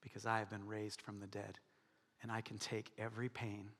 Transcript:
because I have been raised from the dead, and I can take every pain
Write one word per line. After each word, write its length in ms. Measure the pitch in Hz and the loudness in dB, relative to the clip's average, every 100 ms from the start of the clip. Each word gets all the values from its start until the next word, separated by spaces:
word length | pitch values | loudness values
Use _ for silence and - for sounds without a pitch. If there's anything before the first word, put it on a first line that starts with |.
because 240 | 120 107 | -8 -2
I 140 | 113 113 | 4 6
have 100 | 104 | 6
been 180 | 107 101 | 0 0
raised 360 | 107 107 - | 0 0 -2
from 180 | - 101 | -6 -6
the 60 | 98 | -4
dead, 320 | 101 101 95 - - _ _ _ _ | -2 -4 -6 -14 -20 _ _ _ _
and 100 | 117 | -2
I 80 | 113 | 0
can 160 | 113 107 | 0 -2
take 340 | - 110 - - | 0 0 -2 -2
every 320 | 110 110 123 | -2 2 0
pain 420 | - 113 104 101 110 | 2 0 0 -4 -10